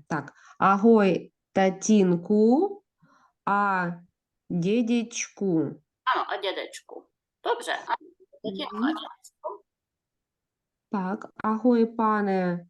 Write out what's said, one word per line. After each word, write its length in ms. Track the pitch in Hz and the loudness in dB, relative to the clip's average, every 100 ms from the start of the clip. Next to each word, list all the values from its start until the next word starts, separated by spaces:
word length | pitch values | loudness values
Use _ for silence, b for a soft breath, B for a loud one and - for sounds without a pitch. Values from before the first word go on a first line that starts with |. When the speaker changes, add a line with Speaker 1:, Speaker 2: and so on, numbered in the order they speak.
| - | -8
Speaker 1:
так. 240 | 151 139 _ b b | -8 -8 _ b b
Агой, 760 | 185 196 226 220 190 170 - _ _ | 2 4 6 6 6 2 -4 _ _
татінку, 1300 | 190 190 185 - 214 185 175 180 208 220 269 403 403 _ _ b b b _ - | 0 0 0 2 4 4 2 2 4 4 4 0 -4 _ _ b b b _ -2
а, 460 | 202 202 185 175 175 - _ _ _ - | 0 0 0 -2 -6 -16 _ _ _ -6
дідічку. 1040 | 175 175 233 226 240 226 - - - 196 160 151 156 _ _ - 370 | -2 0 0 2 0 -2 -8 -10 -6 -2 0 -2 -6 _ _ -2 -2
Speaker 2:
Ано, 100 | - | -2
а 100 | 202 | -6
дідечку. 720 | 190 160 - - - - - _ _ _ | -6 -6 -10 -14 -18 -20 -20 _ _ _
Добре. 360 | - 480 - - - | -4 -4 -4 -8 -6
А, 80 | - 311 _ 370 - | -8 -10 _ _ -12
татінку, 320 | 214 196 - 208 | -10 -8 -8 -4
Speaker 1:
Мгм. 80 | 269 | -4
Speaker 2:
а 20 | |
дідечку. 760 | 311 - - - _ 330 403 _ _ _ _ _ _ _ _ _ _ _ _ _ | -4 -10 -20 -20 _ -14 -14 _ _ _ _ _ _ _ _ _ _ _ _ _
Speaker 1:
Так, 380 | 202 185 214 - - | -6 -6 -8 -12 -8
агой, 420 | 220 214 247 233 226 | -4 0 2 2 2
пане 840 | 226 220 214 202 190 180 175 | 0 -2 0 0 0 -2 -4